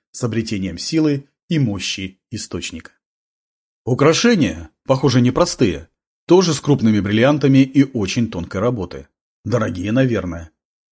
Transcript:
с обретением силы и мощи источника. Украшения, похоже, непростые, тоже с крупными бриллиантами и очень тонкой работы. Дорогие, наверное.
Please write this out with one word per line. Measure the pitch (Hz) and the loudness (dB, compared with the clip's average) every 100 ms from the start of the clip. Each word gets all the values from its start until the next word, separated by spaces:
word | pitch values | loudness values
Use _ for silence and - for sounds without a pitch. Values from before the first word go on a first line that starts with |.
| _ | _
с | - | -8
обретением | 117 110 110 104 95 85 | -4 -4 -4 -4 -6 -6
силы | - 160 156 143 - _ - | -4 0 0 -2 -6 _ -4
и | 160 | -2
мощи | 120 98 - - 95 - _ | 0 -2 -6 -8 -10 -14 _
источника. | 104 - 90 - 80 - _ _ _ _ _ _ _ _ _ | -12 -8 -8 -10 -12 -18 _ _ _ _ _ _ _ _ _
Украшения, | - 123 151 156 233 220 107 80 - _ | -4 2 2 4 2 2 0 -4 -14 _
похоже, | - 135 143 127 | -2 0 2 2
непростые, | 123 139 170 - 104 73 - _ _ _ - | 2 2 0 0 0 -2 -10 _ _ _ 2
тоже | 175 175 | 4 4
с | 139 | 0
крупными | - 139 110 104 | 0 2 2 2
бриллиантами | 98 110 127 147 139 135 | 0 2 2 2 4 4
и | 131 143 | 4 2
очень | 143 117 95 - 110 | 2 0 -4 -2 -2
тонкой | 95 90 95 | -4 -6 -2
работы. | 117 120 87 69 - _ _ _ | -2 -2 -6 -12 -18 _ _ _
Дорогие, | 107 117 107 85 101 | -4 -2 -2 -4 -2
наверное. | 123 131 113 90 82 82 _ _ _ _ | 0 2 0 -4 -10 -14 _ _ _ _